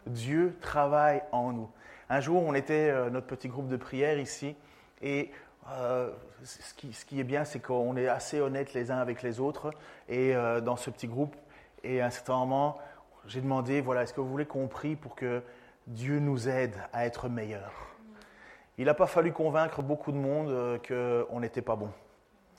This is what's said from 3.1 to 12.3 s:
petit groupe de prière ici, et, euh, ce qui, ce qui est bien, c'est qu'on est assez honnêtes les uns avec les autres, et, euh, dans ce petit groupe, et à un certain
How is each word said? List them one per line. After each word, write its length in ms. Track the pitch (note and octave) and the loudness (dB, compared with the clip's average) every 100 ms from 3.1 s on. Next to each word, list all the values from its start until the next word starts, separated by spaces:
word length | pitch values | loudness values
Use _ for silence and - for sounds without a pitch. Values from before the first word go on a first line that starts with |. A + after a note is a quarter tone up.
| B2+ B2 | -2 -4
petit 200 | C3 C3 | -8 -6
groupe 200 | B2+ C3 | -6 -4
de 100 | B2+ | -4
prière 420 | - C3 D3 D3 | -4 0 2 2
ici, 360 | C3 - C#3+ D3 - - - - | -2 -6 -8 -8 -16 -20 -20 -8
et, 300 | C#3+ C#3+ - - - - - | -2 -2 -2 -8 -20 -20 -10
euh, 400 | C3 B2 B2+ B2 - - - | -2 0 0 -2 -6 -14 -18
ce 320 | B2+ - - - | -18 -16 -16 -14
qui, 180 | C#3 | -14
ce 100 | A2 | -14
qui 160 | - C#3 | -8 -4
est 40 | |
bien, 200 | B2+ C#3+ | 0 0
c'est 160 | D3+ B2 | 0 -4
qu'on 380 | - B2 A#2+ B2+ | -2 0 2 2
est 100 | B2+ | 2
assez 320 | C3 - D3+ | 2 0 0
honnêtes 340 | C#3 C3+ C3+ | 0 0 -2
les 180 | - A#2+ | -2 0
uns 80 | B2+ | 0
avec 240 | B2 A#2 | 0 -2
les 180 | B2 A#2 | -4 0
autres, 300 | C#3 C#3 D3 D3+ - - - | -2 -2 -6 -8 -14 -18 -4
et, 260 | B2 C3 | 2 4
euh, 280 | B2+ A#2 A#2 | 4 2 2
dans 160 | A#2 B2 | 0 -2
ce 140 | - | -4
petit 160 | - A#2+ | -8 -6
groupe, 280 | A#2+ D3 - - - - - | -2 -2 -4 -20 -20 -20 -12
et 180 | - B2+ | -2 0
à 60 | A#2+ | 0
un 20 | |
certain 280 | - - | -2 0